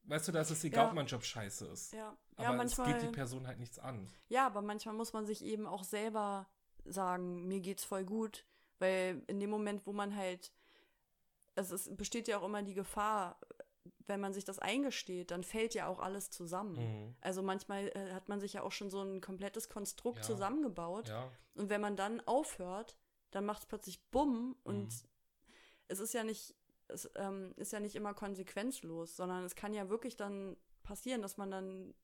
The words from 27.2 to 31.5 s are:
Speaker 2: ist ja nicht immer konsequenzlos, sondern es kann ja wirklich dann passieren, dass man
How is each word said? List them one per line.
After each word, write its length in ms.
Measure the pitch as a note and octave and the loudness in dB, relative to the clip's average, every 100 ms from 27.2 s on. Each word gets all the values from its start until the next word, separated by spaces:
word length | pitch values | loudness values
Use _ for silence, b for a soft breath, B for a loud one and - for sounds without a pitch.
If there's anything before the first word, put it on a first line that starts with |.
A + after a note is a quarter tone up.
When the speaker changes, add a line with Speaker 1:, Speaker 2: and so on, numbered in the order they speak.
| G3 G3 F#3 - | -2 -2 -6 -6
Speaker 2:
ist 160 | G#3 | -6
ja 60 | G#3+ | -2
nicht 160 | G#3 G3+ | -2 -2
immer 180 | G#3 | -4
konsequenzlos, 1000 | G3+ G#3 F#3+ F#3 - A3+ C4 - E3 E3 - | -4 -4 -4 -4 -2 -2 -2 -6 -6 -6 -4
sondern 280 | F3+ F3+ | -2 -2
es 120 | F3+ - | -4 -4
kann 180 | G#3 | -4
ja 160 | G#3+ F#3+ | -2 0
wirklich 260 | A3 A#3+ A#3 | 0 -2 -4
dann 380 | G3+ G3 G3 - _ - | -4 -2 -6 -8 _ -14
passieren, 380 | - G3+ B3 B3+ | -10 -6 -2 -2
dass 160 | G3 - | -2 -4
man 140 | G3 | -4